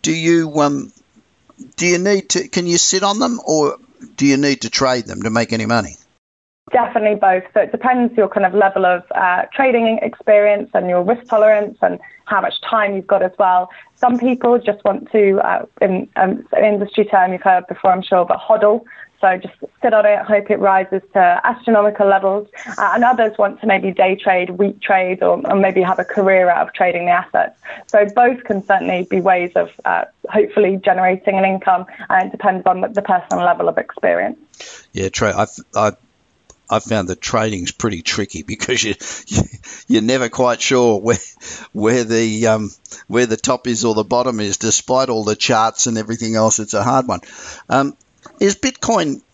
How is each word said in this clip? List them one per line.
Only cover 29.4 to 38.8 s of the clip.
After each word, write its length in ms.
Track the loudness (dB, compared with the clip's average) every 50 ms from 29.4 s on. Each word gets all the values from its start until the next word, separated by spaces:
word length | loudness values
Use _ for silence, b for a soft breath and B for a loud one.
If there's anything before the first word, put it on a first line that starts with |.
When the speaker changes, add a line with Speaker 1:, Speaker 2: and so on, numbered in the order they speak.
| 0 -2 0
Speaker 2:
of, 160 | -2 -2 -2 -6 _ -4
uh, 220 | -2 -2 -2 -2 -6 _ _ _ -4
hopefully 500 | 0 0 0 0 2 0 0 2 0 0
generating 600 | 0 0 0 2 2 0 0 0 -2 -2 0 0
an 60 | 0
income, 420 | 0 -2 -2 0 0 0 0 -2 B B B B B
and 200 | 0 0 0 -2
it 40 | -6
depends 340 | -4 -2 -2 -2 0 0
on 140 | 0 0 0
the, 80 | -2 -4
the 140 | -4 -4 -2
personal 420 | 0 -2 -2 -2 -4 -4 -2 0
level 240 | 0 0 0 0 -2
of 100 | -2 -2
experience. 600 | -6 -6 -12 -4 -2 0 0 0 -2 -4 -6 -10 -18 _ B B B B B B B B B
Speaker 1:
Yeah, 160 | -6 -6 -6
true. 200 | -4 -2 -2 -2
I, 180 | 0 0 -2 -4 -4 -18 -20 _ _
I, 180 | 0 0 0 -2 _ _ _ _ _ _ _ _ _ _ _ -20 _ _ _
I 100 | -4 -4
found 280 | -2 -2 -4 -4 -2 -4
that 120 | -6 -8
trading's 520 | -8 -4 -2 -2 -2 -2 -4 -6 -8 -10 -10
pretty 300 | _ -6 -6 -6 -4 -8
tricky 400 | -6 -6 -6 -6 -8 -8 -14 -10
because 400 | -10 -10 -8 -4 -4 -2 -2